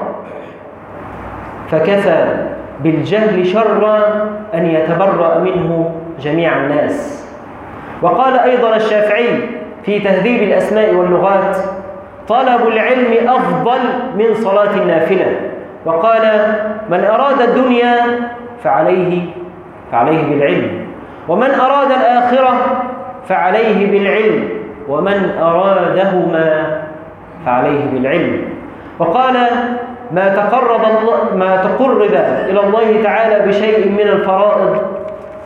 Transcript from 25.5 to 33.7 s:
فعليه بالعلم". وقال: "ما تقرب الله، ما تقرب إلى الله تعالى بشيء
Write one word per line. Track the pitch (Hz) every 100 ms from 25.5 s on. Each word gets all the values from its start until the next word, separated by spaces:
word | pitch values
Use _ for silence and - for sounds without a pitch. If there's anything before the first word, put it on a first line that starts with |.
| 170 196 190 175 180 196 180 170 165 160 156 156 - - - - - - - -
فعليه | 127 143 143 135
بالعلم". | 127 131 165 135 117 - - - - - -
وقال: | 165 226 262 254 240 240 240 - - - -
"ما | 180 -
تقرب | 196 202 247 240 226
الله، | 220 220 226 233 220 190
ما | 185 190
تقرب | 208 - 262 214 208 180 151 - -
إلى | 202
الله | 202 220 220 220
تعالى | 214 202 226 208 196
بشيء | 202 220